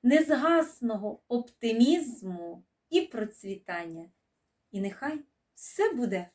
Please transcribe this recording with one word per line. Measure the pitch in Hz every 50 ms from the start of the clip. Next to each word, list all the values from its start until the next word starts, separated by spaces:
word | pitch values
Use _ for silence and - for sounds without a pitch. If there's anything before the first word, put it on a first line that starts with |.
| -
незгасного | 247 285 320 311 302 311 247 285 330 339 330 311 320 - - 247 226 220 202 208 208 208 - _
оптимізму | _ 247 240 240 - _ _ 233 226 226 226 240 285 339 349 302 254 - - 196 185 180 170 170 170 170 - _ _ _ _ _ _
і | 320 381
процвітання. | 330 - - 226 214 208 - - - 196 196 196 _ - 180 170 170 165 165 165 165 180 _ _ _ _ _ _ _ _ _ _ _ _
І | - 190
нехай | 196 196 196 - 277 294 311 294 - _ _ _ _ _ _
все | - - - - - 403 453 359
буде | 240 240 196 190 185 180 -